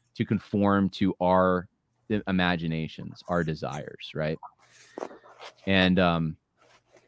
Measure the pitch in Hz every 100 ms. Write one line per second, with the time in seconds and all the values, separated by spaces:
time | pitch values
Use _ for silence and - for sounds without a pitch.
0 | _ - - 107 - 104 101 98 98 -
1 | 95 - 90 92 92 90 90 _ _ _
2 | - 107 - 92 90 87 82 80 80 -
3 | - - - 87 80 76 69 71 - -
4 | - 78 76 80 - _ _ - - -
5 | - - - - - - - 98 92 92
6 | 90 85 80 82 _ _ _ _ _ _